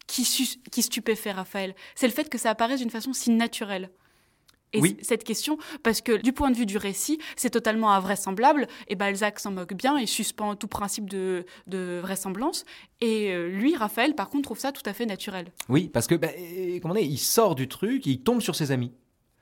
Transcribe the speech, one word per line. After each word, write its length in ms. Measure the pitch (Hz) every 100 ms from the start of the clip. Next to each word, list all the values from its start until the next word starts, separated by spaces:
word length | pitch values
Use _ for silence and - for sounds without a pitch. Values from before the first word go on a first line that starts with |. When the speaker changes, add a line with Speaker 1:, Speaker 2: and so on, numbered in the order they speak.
| -
Speaker 1:
qui 180 | -
su-, 360 | 240 - 247 - -
qui 120 | -
stupéfait 500 | 226 247 220 214 214
Raphaël. 420 | 190 185 202 190 190 - -
C'est 100 | 254
le 60 |
fait 160 | 302 311
que 100 | 240
ça 120 | 233
apparaisse 300 | 214 233 269
d'une 100 | 233
façon 220 | 226 269
si 180 | 247 240
naturelle. 600 | 226 233 - 208 190 185 _ _ _ _ _ _ _ _
Et 60 | 107
Speaker 2:
Oui. 160 | 170 202
Speaker 1:
c-, 60 |
cette 200 | - 220
question, 340 | - 214 - 311 - 302
parce 180 | 226 220
que 200 | - 214
du 120 | 240
point 180 | 269 277
de 60 | 233
vue 100 | 214
du 120 | 202
récit, 400 | 196 190 - 311 - -
c'est 140 | 254
totalement 420 | 233 226 220 220
invraisemblable, 760 | 196 190 196 190 190 269 294 220 - -
et 80 | 196
Balzac 420 | 202 196 208 208
s'en 120 | 208
moque 240 | 185 180
bien, 240 | 190 254 294
il 100 | 214
suspend 480 | - 208 - 208 202
tout 100 | 208
principe 440 | - 202 - 196
de, 340 | 196 190 180 180 - -
de 340 | 190 180 175
vraisemblance, 600 | 185 190 190 185 294 381 - - - -
et, 320 | 233 220 202
euh, 160 | 180 170
lui, 280 | 190 262 330
Raphaël, 380 | 208 233 285
par 160 | 294 285
contre, 140 | 277
trouve 140 | 269 214
ça 140 | 269
tout 100 | 277 214
à 80 |
fait 120 | 196 233
naturel. 460 | - - 190 170 - -
Speaker 2:
Oui, 200 | 139 180
parce 180 | 117 -
que, 80 |
bah, 140 | 165 - 160
euh, 400 | 175 185 180 180
comment 140 | 165
dire, 100 | 202
il 140 | 147 131
sort 360 | - 233 214
du 140 | 135 131
truc, 380 | - 208 262 135
il 160 | 127
tombe 180 | - 240
sur 160 | - 165
ses 160 | 143
amis. 200 | 127 120 - _ _ _ _